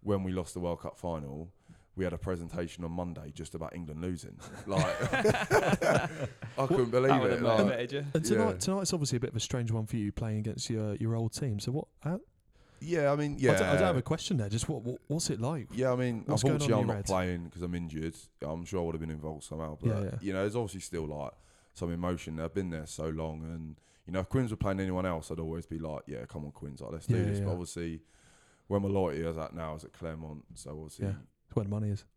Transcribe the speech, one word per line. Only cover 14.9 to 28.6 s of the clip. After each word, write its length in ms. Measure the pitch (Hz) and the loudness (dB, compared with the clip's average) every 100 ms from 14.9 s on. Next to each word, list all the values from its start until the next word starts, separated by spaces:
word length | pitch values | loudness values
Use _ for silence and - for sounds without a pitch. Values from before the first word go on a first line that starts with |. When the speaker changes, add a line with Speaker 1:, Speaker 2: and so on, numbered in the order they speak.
| 127 _ | -6 _
Speaker 3:
what's 220 | 151 - | -2 0
it 100 | 117 | 0
like? 280 | 120 160 113 | 0 -2 -4
Speaker 1:
Yeah, 200 | 104 131 | 0 2
I 40 | 127 | 4
mean, 260 | 127 113 101 | 2 0 0
Speaker 3:
What's 160 | 107 | 4
going 120 | 127 | 4
Speaker 1:
unfortunately, 200 | 151 143 | 4 4
Speaker 3:
on 40 | 110 | 4
in 40 | |
Speaker 1:
I'm 20 | 101 | 4
Speaker 3:
your 60 | |
Speaker 1:
not 20 | 104 | 0
Speaker 3:
head? 80 | 101 | 2
Speaker 1:
playing 440 | 92 92 87 85 | 2 4 0 -4
'cause 120 | - | -6
I'm 120 | 87 | -2
injured. 420 | 87 85 76 80 80 - _ | -2 -2 -2 -4 -6 -16 _
I'm 240 | 71 82 | -6 -4
sure 160 | 85 98 | -2 -2
I 40 | |
would 100 | 85 | 0
have 60 | 80 | -2
been 100 | 80 | -4
involved 340 | 78 76 78 | -4 -6 -8
somehow, 320 | - 78 80 76 | -8 -6 -6 0
but, 80 | 117 | 0
Speaker 3:
Yeah, 140 | 107 | 2
yeah. 140 | 101 117 | 0 -4
Speaker 1:
you 120 | 98 | -2
know, 80 | 95 | 0
there's 160 | 101 107 | 0 0
obviously 240 | 110 95 | -2 -4
still, 260 | - 85 76 | -6 -4 -4
like, 260 | 73 69 - - _ _ | -4 -8 -10 -20 _ _
some 180 | - 85 | -6 -4
emotion. 480 | 85 87 87 - 80 | -2 0 -2 -4 -4
I've 140 | 82 | -2
been 160 | 101 92 | -2 -2
there 160 | 82 78 | -4 -8
so 220 | - 78 | -6 -4
long, 320 | 78 80 78 | -2 -4 -6
and, 340 | 80 82 80 76 _ _ - | -8 -8 -10 -14 _ _ -4
you 60 | |
know, 80 | 90 | -2
if 80 | 92 | 2
Quins 220 | 135 123 | 2 2
were 60 | 104 | 0
playing 240 | 104 95 | 0 2
anyone 260 | 95 92 92 | 0 2 0
else, 240 | 85 78 | -2 -4
I'd 80 | 80 | -6
always 260 | 80 80 82 | -4 -4 -6
be 120 | 80 | -6
like, 240 | 80 73 - | -4 -6 -8
"Yeah, 180 | 67 58 | -10 -8
come 180 | - | -8
on, 80 | 73 | -10
Quins, 280 | - 71 67 | -10 -12 -10
like, 120 | 60 | -8
let's 140 | 80 - | -10 0
do 100 | 117 | 2
Speaker 3:
Yeah, 60 | |
Speaker 1:
this." 140 | 101 101 | 4 2
Speaker 3:
yeah. 60 | 98 | 0
Speaker 1:
But 60 | |
obviously, 480 | 87 87 - 85 80 - _ - - _ _ | -2 -4 -4 -4 -6 -10 _ -20 -20 _ _